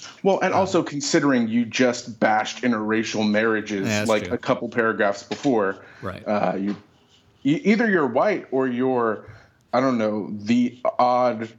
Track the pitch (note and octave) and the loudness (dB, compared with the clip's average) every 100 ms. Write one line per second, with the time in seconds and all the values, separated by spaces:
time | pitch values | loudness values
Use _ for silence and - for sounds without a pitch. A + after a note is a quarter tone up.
0 | - - G3 F#3+ F#3 F#3+ F#3 F3 D#3 D3 | -20 -2 0 2 2 0 2 0 0 -6
1 | - E3+ C#3+ B2+ A2+ A#2 A#2 - B2+ A#2+ | 0 2 4 2 2 0 0 2 0 0
2 | - G#2+ A2 G#2+ G#2+ - B2+ A2+ G#2+ A2 | -8 -2 2 2 0 -4 -2 -2 0 -2
3 | A2 G#2+ G#2+ G#2 A2+ G#2+ G#2+ G2+ G#2 G#2 | -2 0 2 2 2 0 -2 -2 0 0
4 | G#2+ G#2+ F#2 A#2 - B2+ A#2 A#2+ A2+ G#2 | 2 0 0 -6 -2 -2 -2 0 0 2
5 | G#2 G2+ - G#2+ C#3+ A#2 F#2+ G2 - - | 0 0 -6 -4 0 2 0 -4 -12 -12
6 | G2 F#2+ - G#2 F#2 F#2+ G2 G2 - _ | -10 -8 -2 0 0 -2 -4 -6 -12 _
7 | _ _ _ _ C#3 E3 F#3+ G#3+ A#3 F#3 | _ _ _ _ -2 0 2 2 4 2
8 | C3+ A#2+ F#3+ E3+ - C3 C3 A#2+ C3 B2+ | 2 2 0 0 -2 -2 0 0 0 2
9 | A#2 G#2 - - - _ - A#2+ C3+ B2 | 0 -2 -8 -20 -20 _ -4 0 0 0
10 | G#2+ G#2+ F#2 G#2 G#2 A#2+ B2 - - - | -2 -2 -6 -8 0 2 2 -2 -4 0
11 | B2 B2 B2 A2+ A2+ | 2 2 0 -2 -8